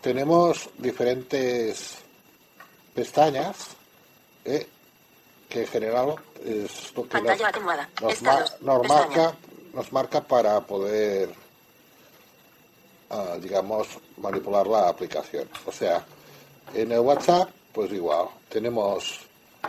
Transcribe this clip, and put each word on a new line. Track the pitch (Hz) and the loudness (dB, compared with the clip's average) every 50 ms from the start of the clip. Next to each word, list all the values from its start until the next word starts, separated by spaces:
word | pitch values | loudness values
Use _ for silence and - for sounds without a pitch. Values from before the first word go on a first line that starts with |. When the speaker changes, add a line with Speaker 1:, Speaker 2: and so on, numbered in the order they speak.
Speaker 1:
tenemos | - 131 127 127 139 147 165 170 175 175 156 - - - - - | -2 -2 -2 0 2 4 4 6 6 4 2 0 -4 -14 -14 -6
diferentes | - 123 - - 120 123 127 127 127 - - 139 131 123 123 120 117 110 104 - - - - - - - _ _ _ _ _ _ _ _ _ _ - - _ _ _ _ _ | -6 -4 -2 0 0 0 0 -2 -4 -4 -2 0 0 0 0 0 -2 -2 -4 -6 -10 -14 -16 -18 -20 -20 _ _ _ _ _ _ _ _ _ _ -20 -20 _ _ _ _ _
pestañas, | - 120 - - - 147 156 143 131 147 180 202 - - - - - _ _ _ _ _ _ _ _ _ _ _ _ _ | -6 -6 -2 4 4 4 4 4 -2 -4 -6 -6 -10 -14 -18 -18 -20 _ _ _ _ _ _ _ _ _ _ _ _ _
eh, | - 131 151 - - _ _ _ _ _ _ _ _ _ _ _ _ _ _ _ _ | -4 -4 -4 -4 -6 _ _ _ _ _ _ _ _ _ _ _ _ _ _ _ _
que | - 123 | -6 -6
en | 113 - | -6 -2
general | - 120 107 110 113 123 127 139 156 - - - - - - | -2 -4 -2 0 0 0 0 0 -2 -6 -10 -20 -20 -14 -8
es | - 113 107 104 98 - - - - - | -6 -4 -4 -4 -6 -10 -12 -16 -12 -8
lo | - 120 | -8 -8
que | - | -4
Speaker 2:
Pantalla | - - - 117 113 - | -4 -2 2 2 0 2
Speaker 1:
nos, | 226 208 | 0 -2
Speaker 2:
atenuada. | 190 220 208 180 170 147 143 - _ - | -2 -2 -4 -4 -4 -4 -6 -8 _ -4
Speaker 1:
nos | - 110 110 | -2 -2 -2
Speaker 2:
Estados, | 110 120 - 139 139 131 - - - | 0 2 4 4 4 2 -2 -6 -8
Speaker 1:
ma-, | - 139 135 | 0 2 2
nos | 127 | 2
Speaker 2:
pestaña. | 123 117 143 151 156 156 | 4 6 6 6 6 4
Speaker 1:
marca, | 143 165 160 165 165 - - - - - - - - | 4 2 2 2 0 -4 -16 -20 -20 -20 -20 -14 -10
nos | 127 117 - | -10 -10 -4
marca | - 135 139 - - 151 | -2 -2 -2 0 0 -2
para | - - 139 123 117 107 104 104 | 0 4 2 4 4 6 4 2
poder, | 98 - 101 98 98 101 107 107 107 104 98 95 95 87 - - - - _ _ _ _ _ _ _ _ _ _ - _ _ - _ _ _ _ _ _ _ _ _ _ _ _ _ _ _ _ _ _ | 0 0 -4 -2 -2 0 0 2 2 2 2 0 -2 -2 -6 -12 -20 -20 _ _ _ _ _ _ _ _ _ _ -20 _ _ -20 _ _ _ _ _ _ _ _ _ _ _ _ _ _ _ _ _ _
ah, | - 131 98 90 87 87 | -8 -8 -6 -6 -6 -8
digamos, | 85 95 95 98 92 98 110 107 107 - - - - - - - | -8 -2 -2 -2 0 0 -2 -4 -4 -4 -8 -18 -20 -20 -20 -8
manipular | 101 101 95 98 - 101 101 101 98 95 | -6 -4 -4 -4 -4 0 2 2 2 4
la | 110 110 98 87 | 4 4 4 4
aplicación. | 85 - - - - 78 73 - - - 69 - - - - | 2 0 -4 -6 -6 -6 -6 -6 -6 -8 -8 -8 -12 -14 -12
O | - | -12
sea, | - - - 95 85 90 - - - - - - - - - - - - _ - - | -8 -4 0 0 0 0 -2 -6 -20 -20 -20 -20 -20 -20 -20 -20 -20 -20 _ -10 -4
en | 110 113 110 | -4 -2 0
el | 117 117 | 2 2
WhatsApp, | 120 131 143 143 - - 175 175 185 - - _ _ _ _ | 4 4 4 2 4 4 4 4 4 2 -2 _ _ _ _
pues | 113 107 92 | -4 -4 -4
igual, | 101 98 85 82 76 82 90 - - - _ _ | -4 -4 -2 0 0 0 0 -2 -4 -18 _ _
tenemos | - 110 107 117 120 117 104 98 101 90 - - - - - - _ _ _ _ _ _ - | -4 -2 -2 -2 0 0 0 0 0 -2 -4 -8 -10 -10 -16 -20 _ _ _ _ _ _ -14